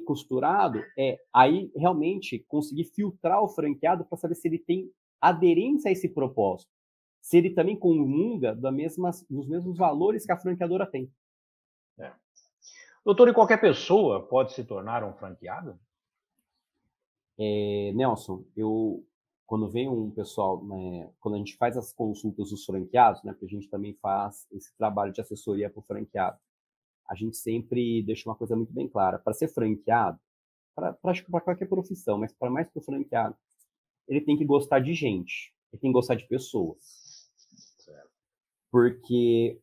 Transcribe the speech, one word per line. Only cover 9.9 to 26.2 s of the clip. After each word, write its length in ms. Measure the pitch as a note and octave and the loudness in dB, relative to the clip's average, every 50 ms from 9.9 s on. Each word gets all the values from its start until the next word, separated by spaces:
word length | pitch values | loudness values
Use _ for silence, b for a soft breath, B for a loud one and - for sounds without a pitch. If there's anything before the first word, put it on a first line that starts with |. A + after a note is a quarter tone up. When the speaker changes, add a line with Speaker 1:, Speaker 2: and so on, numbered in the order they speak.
| C#3+ D3 F3 G#3 G#3+ G#3+ - | 2 2 0 0 0 -2 -2
Speaker 1:
que 60 | - | -4
a 80 | F3+ F3 | -4 -2
franqueadora 480 | - F#3 F3+ F3+ F3+ E3 F3+ F#3+ G3 | -2 -4 -4 -2 -2 -2 -2 -2 -2
tem. 240 | - - C3 C3 C3 _ _ _ _ _ _ _ _ _ _ _ _ _ _ _ _ _ - | -4 -6 -8 -10 -10 _ _ _ _ _ _ _ _ _ _ _ _ _ _ _ _ _ -18
Speaker 2:
É. 140 | - C2 - _ _ _ _ _ _ _ _ B B B B B B B B B _ | -18 -18 -18 _ _ _ _ _ _ _ _ B B B B B B B B B _
Doutor, 240 | G#3+ G3 - B3 A#3+ | 2 8 10 10 10
e 60 | A#3 | 10
qualquer 260 | A#3 G#3+ F#3+ A3+ A3 | 8 6 6 6 6
pessoa 640 | - F3+ C3 - - - F3+ G#3+ G3+ C3+ G2+ F#2+ - - | 6 4 4 4 2 2 4 4 4 4 2 0 -2 0
pode 240 | B2 C3 C3 B2 - | 0 2 2 0 -4
se 100 | - A#2+ | -10 -12
tornar 400 | - G#2+ F#2+ F#2+ A2 A#2 A#2 G#2+ | -10 -10 -10 -6 -6 -6 -6 -6
um 100 | G2+ F2 | -8 -10
franqueado? 640 | - G2 F#2+ F2+ - F2+ F2 E2 - F3+ C3+ F2+ F2 _ _ _ _ _ _ _ _ _ _ _ _ _ _ _ _ _ _ _ _ _ _ _ _ _ _ _ _ _ _ _ | -14 -16 -18 -16 -16 -14 -12 -12 -12 -12 -14 -16 -18 _ _ _ _ _ _ _ _ _ _ _ _ _ _ _ _ _ _ _ _ _ _ _ _ _ _ _ _ _ _ _
Speaker 1:
É, 540 | - G#2+ G#2 G#2 G#2 G#2 G#2 G2+ G#2 G2+ G2+ G2 | -6 -4 -4 -2 -2 -2 -2 -2 -4 -4 -2 -2
Nelson, 480 | A#2 C3+ B2+ A2 G#2 - - F#2 F#2 F#2 - _ | 0 0 0 0 -2 -6 -10 -12 -12 -12 -12 _
eu, 480 | G#2+ A2 A2 A2 A2+ A2+ G#2+ G2 - - _ _ _ _ _ _ _ _ | -4 -2 -2 0 0 -2 -2 -4 -6 -10 _ _ _ _ _ _ _ _
quando 220 | - A2+ A2 G#2+ F#2+ | -6 -4 -4 -2 -2
vem 200 | G2 A#2+ B2+ C3+ | -2 -4 -4 -2
um 240 | B2+ A#2 A2 G#2 G#2 | -4 -4 -4 -6 -8
pessoal, 520 | A2 F#2+ - - - G2+ F#2+ F#2+ F2 F#2+ | -8 -10 -8 -4 -4 -2 -2 -2 -4 -8
né, 460 | G2+ G2 F#2+ F#2 F#2 F2 F2 D#2+ E2 - _ | -10 -10 -10 -10 -10 -10 -12 -12 -16 -18 _
quando 160 | - G#2+ G#2 | -6 -6 -4
a 40 | G#2 | -4
gente 180 | G2+ G2+ - | -6 -8 -4
faz 200 | _ B2 A#2+ A2+ | _ -2 -2 -2
as 160 | B2+ - - - | -4 -8 -10 -8
consultas 580 | - A#2 G#2+ G2+ - - A2 G#2 - G2+ G2+ | -6 -4 -4 -4 -6 -8 -8 -6 -6 -8 -8
dos 140 | G#2 F#2+ - | -8 -10 -10
franqueados, 600 | - F#2+ F#2+ F2+ F2+ - B2 B2 A2+ G2 - - | -8 -8 -8 -6 0 4 6 6 6 4 2 -6
né, 80 | G#2 G2 | -14 -14
porque 140 | - G2 | -12 -12
a 120 | F2+ G#2 G2+ | -12 -12 -12
gente 100 | G2+ - | -12 -10
também 260 | - G2+ G2+ G#2 G#2 | -10 -10 -10 -10 -12
faz 520 | - - G2+ G2 G2+ G2+ G#2 - - - _ G2+ | -8 -6 -4 -2 -2 -4 -6 -8 -14 -20 _ -20
esse 200 | G2 - - _ | -20 -20 -20 _
trabalho 360 | - A2 G#2+ G2+ G#2 G2+ G2 F#2 | -4 -4 -2 -2 -2 -2 -4 -4
de 80 | - | -8
assessoria 480 | A2 - G#2 G#2 - A2+ G2+ G2+ G#2 G2+ | -10 -10 -12 -10 -6 -4 -4 -4 -4 -6
pro 140 | - G#2 - | -8 -12 -14
franqueado, 560 | - G#2 G#2 A2 - - G2+ | -12 -12 -10 -10 -8 -4 -4